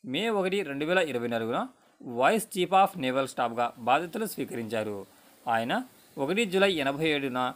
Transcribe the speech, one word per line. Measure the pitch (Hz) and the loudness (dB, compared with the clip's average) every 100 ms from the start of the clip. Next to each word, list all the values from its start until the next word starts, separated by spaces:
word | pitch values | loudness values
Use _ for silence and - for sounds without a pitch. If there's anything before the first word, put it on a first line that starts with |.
| - | -4
మే | 139 226 | -2 0
ఒకటి, | 208 185 196 | 0 0 0
రెండు | 160 139 156 | -2 -4 0
వేల | 185 | 2
ఇరవై | 165 123 120 | 2 -2 -2
నాలుగున | 117 113 143 254 _ _ _ - 120 | -2 0 -2 -4 _ _ _ -8 2
వైస్ | 151 214 - 185 | 2 2 -2 -4
చీఫ్ | 170 | 4
of | 190 196 180 | 4 4 2
నేవల్ | 127 131 131 | 0 0 -2
స్టాఫ్గా | - 120 117 120 - | -2 -2 0 -2 -2
బాధ్యతలు | 117 139 175 208 220 | 2 2 2 -6 -6
స్వీకరించారు. | - 139 120 110 110 107 101 95 - - - - | -6 -6 -6 -4 -2 -2 -6 -10 -20 -20 -10 0
ఆయన | 113 117 202 254 - - - | 0 2 -2 -4 -18 -16 -6
ఒకటి | 139 196 226 | -2 0 0
జూలై | 185 196 | 2 2
ఎనభై | 165 139 143 160 | 2 0 0 0
ఏడున | 147 139 123 127 | 0 0 -2 -2